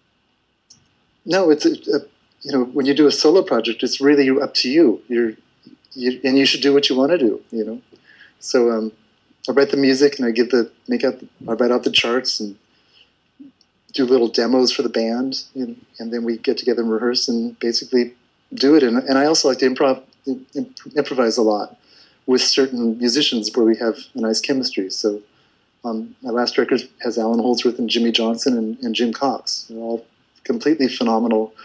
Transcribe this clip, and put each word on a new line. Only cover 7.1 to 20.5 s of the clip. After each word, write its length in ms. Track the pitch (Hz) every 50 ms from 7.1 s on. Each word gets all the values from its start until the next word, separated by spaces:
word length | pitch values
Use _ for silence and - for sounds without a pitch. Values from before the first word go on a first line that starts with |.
| 175
do, 240 | 175 131 107 101 - - _
you 140 | 117 113 107
know. 160 | 110 113 - - _ - _ _ _ - _ - - _ _
So, 320 | - - - 131 120 120
um, 220 | 117 110 110 110 - _ _ _ _ _ _ _ _ _ - -
I 40 |
write 180 | 120 131 139 139
the 60 | - 139
music 400 | 139 131 135 131 147 139 - -
and 100 | 127 117
I 20 |
give 200 | 113 117 120 117
the, 200 | - 120 110 - - _ _ -
make 160 | 123 113 131
out, 180 | 131 120 - - - _ _ - 117
I 40 |
write 180 | 113 110 123 120
out 140 | 123 123 -
the 60 | 127
charts 480 | 117 - - 120 120 131 127 - - -
and 180 | 110 101 98 - _ _ _ _ _ _ _ _ _ _ _ _ _ _ _ - - - _ _ _ _ _ _ _ _
do 120 | - - 131
little 240 | 120 131 127 117 110
demos 420 | - - 117 117 127 127 127 123
for 120 | - -
the 60 | 127 117
band, 540 | 110 117 113 113 117 120 131 135 131 - - - -
you 120 | 135 127
know, 80 | 117 117 - - _ _ -
and 140 | 113 117
then 100 | 117 120
we 140 | 117 117 117
get 220 | 110 - - 117 -
together 240 | - 127 117 117
and 80 | 113 113
rehearse 360 | 110 107 120 120 123 123 - -
and 300 | 117 117 113 120 117 -
basically 560 | - 117 117 - - - - 123 120 120 - _ _ _ _ _ _ _
do 220 | - 113 120 139 156
it. 60 | 156
And, 160 | 135 120 113 127
and 180 | 131 - 135
I 80 | 135 143
also 240 | 151 160 - - 143
like 100 | 123 -
to 120 | 139 127
improv, 320 | 127 - 156 135 127 131 - _ _ _ _
im-, 480 | 139 127 123 - _